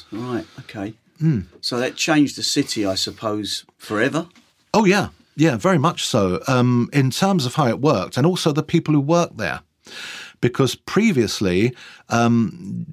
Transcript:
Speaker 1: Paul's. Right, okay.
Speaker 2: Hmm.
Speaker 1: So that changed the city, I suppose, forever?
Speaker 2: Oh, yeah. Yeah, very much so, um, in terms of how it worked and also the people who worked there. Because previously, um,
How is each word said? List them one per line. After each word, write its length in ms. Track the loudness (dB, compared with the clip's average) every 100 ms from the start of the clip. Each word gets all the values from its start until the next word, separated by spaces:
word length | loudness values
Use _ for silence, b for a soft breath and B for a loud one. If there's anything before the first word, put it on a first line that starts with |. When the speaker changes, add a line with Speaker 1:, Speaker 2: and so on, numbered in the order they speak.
| -10
Speaker 1:
Paul's. 100 | -10 -6
Right, 120 | -8 -8 -16
okay. 340 | -16 -10 -10 -12 _ _
Speaker 2:
Hmm. 220 | 0 0 -4 -10
Speaker 1:
So 180 | -6 -2
that 160 | -4 -2
changed 400 | 0 2 2 0
the 80 |
city, 420 | -4 -2 -2 -2 -2
I 100 | -2
suppose, 680 | -6 -6 -6 -6 -6 -10 -12 _
forever? 500 | -6 -2 0 -2 -6 _ _ _ _
Speaker 2:
Oh, 100 | 2
yeah. 240 | 4 2 0 -8 _ 0
Yeah, 200 | 2 2
very 200 | 2 2
much 280 | 2 0 -2
so, 340 | 0 2 0 0
um, 420 | 2 4 2 2
in 180 | 2 0
terms 340 | 2 0 2 0
of 100 | 0
how 120 | 0
it 140 | 2
worked 340 | 2 0 0 0
and 100 | 2
also 280 | 2 0
the 100 | -2
people 300 | 0 0 2
who 80 | 0
worked 360 | 2 2 0 -4
there. 220 | -6 -6 -12 _ B B B B B B
Because 360 | -2 2 0 -2
previously, 1000 | -4 2 2 2 0 0 0 2 2 -2 B B -2
um, 800 | 2 4 4 2 -4 -10 -10 -10